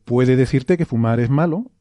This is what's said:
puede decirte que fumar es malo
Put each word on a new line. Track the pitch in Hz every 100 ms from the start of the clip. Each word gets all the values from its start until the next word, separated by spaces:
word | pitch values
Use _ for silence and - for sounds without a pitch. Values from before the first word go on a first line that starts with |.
puede | - 120 127 127
decirte | 127 135 127 180
que |
fumar | 170 117 113 117
es | 117
malo | 143 170 165 247 _